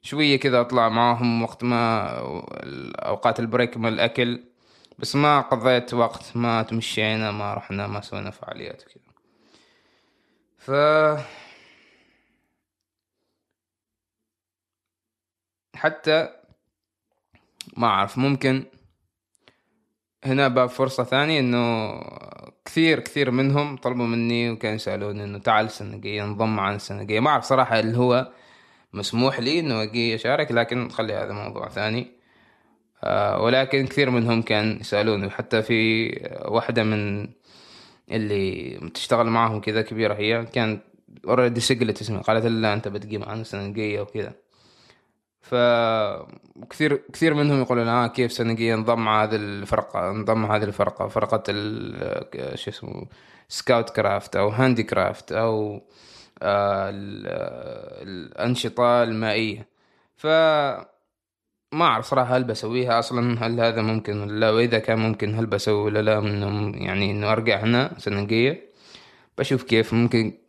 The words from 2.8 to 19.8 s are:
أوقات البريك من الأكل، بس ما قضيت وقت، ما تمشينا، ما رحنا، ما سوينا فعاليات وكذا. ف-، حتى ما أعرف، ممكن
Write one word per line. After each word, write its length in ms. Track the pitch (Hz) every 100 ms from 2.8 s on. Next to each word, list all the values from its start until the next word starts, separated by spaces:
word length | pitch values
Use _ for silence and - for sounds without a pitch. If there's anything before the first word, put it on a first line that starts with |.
| 65 -
أوقات 420 | - 101 120 113
البريك 360 | 117 120 120 120
من 120 | 113
الأكل، 520 | 110 117 - 120 120 - _ _ _ _ -
بس 180 | - 139
ما 240 | 147 143
قضيت 540 | 135 127 123 123 120
وقت، 380 | 120 117 - - 120
ما 260 | 120 117
تمشينا، 680 | 113 113 - - 110 110 110
ما 240 | 104 101
رحنا، 320 | 104 - 98 101
ما 140 | 104
سوينا 300 | 101 101 101
فعاليات 520 | - - - - -
وكذا. 200 | _ _ _ _ _ _ _ _ _ _ _ _ _ _ _ _ _ _
ف-، 640 | - 139 151 156 156 151 135 - - - - _ _ _ _ _ _ _ _ _ _ _ _ _ _ _ _ _ _ _ _ _ _ _ _ _ _ _ _ _ _ _ _ _ _ _ _ _ _ _ _ -
حتى 520 | 156 156 156 156 - - _ _ _ _ _ _ _ _ _ _ _ _ - -
ما 100 | 120
أعرف، 320 | 98 101 -
ممكن 460 | 135 135 135 131 - _ _ _ _ _ _ _ _ _ _ _